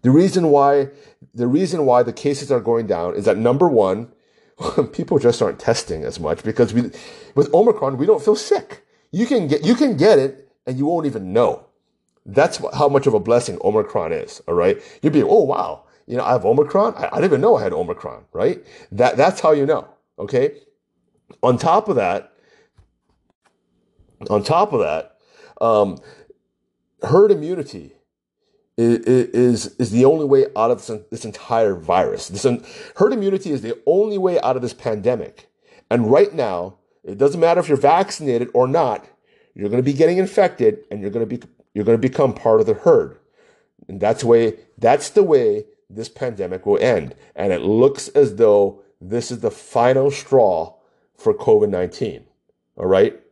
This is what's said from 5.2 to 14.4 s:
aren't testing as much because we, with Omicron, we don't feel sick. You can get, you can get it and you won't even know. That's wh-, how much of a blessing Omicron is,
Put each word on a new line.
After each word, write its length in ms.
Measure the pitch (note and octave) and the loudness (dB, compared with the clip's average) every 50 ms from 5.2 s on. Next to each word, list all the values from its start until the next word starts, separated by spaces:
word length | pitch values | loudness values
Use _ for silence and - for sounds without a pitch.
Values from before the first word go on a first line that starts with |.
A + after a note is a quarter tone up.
| C#3 A#2+ A#2+ - | 2 2 2 2
aren't 160 | A#2 F#2+ - - | -2 -4 -4 -4
testing 460 | - - A#2 - - - - D#2+ D2+ | -2 -2 -2 -2 -2 -8 -10 -8 -8
as 160 | B1+ - F2 | -10 -10 -8
much 240 | E2 D2+ E2+ - - | -6 -6 -6 -4 -6
because 320 | A2 A2 - A#2+ G#2 G#2 | -8 0 0 0 0 0
we, 160 | A#2 B2 - - - - - - - - - - | -4 -4 -4 -8 -16 -20 -20 -20 -20 -20 -6 -2
with 180 | C#3 D3 - - | -2 0 2 2
Omicron, 420 | E3+ G#3+ A#3+ A3 - C#3+ C3+ C#3 B2 | 2 4 4 2 0 -2 -6 -4 -2
we 80 | C#3+ | 0
don't 180 | F#3+ A3 - - | 0 0 2 2
feel 120 | G#3+ G#3 | 0 0
sick. 500 | G#3 - - G4+ G4 - - - - _ _ _ _ _ _ | 0 0 -2 -2 -2 -2 -10 -20 -20 _ _ _ _ _ _
You 140 | - F3 A3+ | -4 -4 -2
can 220 | A3 C#4+ A#3+ F3+ C#3+ | 0 0 -2 0 0
get, 180 | C#3+ - - | -2 -2 0
you 80 | E3+ A#3+ | 0 0
can 240 | A#3+ D4+ C4+ G#3+ C3 | 2 2 -2 0 2
get 220 | D#3 G#3 G#3 C#3+ | 4 4 4 4
it 320 | G3+ C#3 C3+ - - _ _ _ _ - | 2 0 -6 -10 -20 _ _ _ _ -10
and 100 | B2+ B2+ | -6 -4
you 80 | C#3 | -2
won't 220 | D3+ E3+ E3+ D#3 C#3+ | -2 -2 -2 -4 -4
even 260 | A2 A2+ F#2+ F#2 F#2+ | -6 -6 -10 -2 0
know. 320 | A2+ A#2+ F#2+ - - - _ _ _ _ _ _ _ _ _ _ _ _ | 0 0 0 -2 -6 -14 _ _ _ _ _ _ _ _ _ _ _ _
That's 320 | - G2+ B2 D3 F3 - - | -4 0 0 0 0 -2 -6
wh-, 180 | - - - | -10 -10 -4
how 140 | - D3 C#3+ | 0 0 2
much 180 | C#3 C#3 C#3 C#3 | 2 2 0 2
of 60 | A2+ | 0
a 40 | G#2 | 0
blessing 380 | F2+ G#2+ A#2 A#2+ A#2 - F#2+ E2 - | 0 2 0 0 0 -2 -10 -4 -4
Omicron 480 | F#2 G#2+ A2 G#2 - - G#2+ E2+ D#2+ | 0 0 0 -2 -2 -4 -6 -4 -4
is, 300 | E2 D2+ - - - - | -6 -6 -8 -12 -16 -18